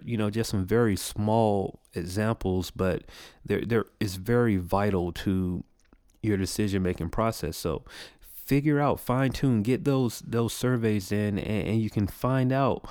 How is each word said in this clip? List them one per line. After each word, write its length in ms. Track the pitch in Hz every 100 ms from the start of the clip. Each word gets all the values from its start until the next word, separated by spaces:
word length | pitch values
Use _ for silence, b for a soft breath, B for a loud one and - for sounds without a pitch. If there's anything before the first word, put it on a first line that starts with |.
you 140 | - 113
know, 120 | 107
just 200 | 110 110
some 160 | 104 90
very 320 | 113 117 92
small 840 | - - 104 113 110 101 95 - _
examples, 800 | 92 85 98 107 113 95 92 87
but 320 | - 92 82 - B B B -
they're, 160 | 101
they're, 240 | 101 113 - -
it's 140 | 101 92
very 420 | 98 120 120 98
vital 560 | 87 95 104 95 87
to 500 | - 104 95 92 87 - _ _ _ _ _
your 140 | 107 98
decision-making 760 | 92 - 104 98 90 90 87
process. 440 | - 113 - 78 -
So 300 | 85 71 - B B B -
figure 520 | - - 139 151 143
out, 200 | 143 -
fine 320 | - 127 135
tune, 300 | - 135 113
get 240 | 104 123 143
those, 360 | 135 120 -
those 300 | - 117 117
surveys 600 | - 123 123 113 104 98
in, 260 | 104 104 98
and, 300 | - 107 -
and 140 | 110
you 60 | 107
can 200 | 110 98
find 440 | - 127 131 127
out 320 | 131 131 - -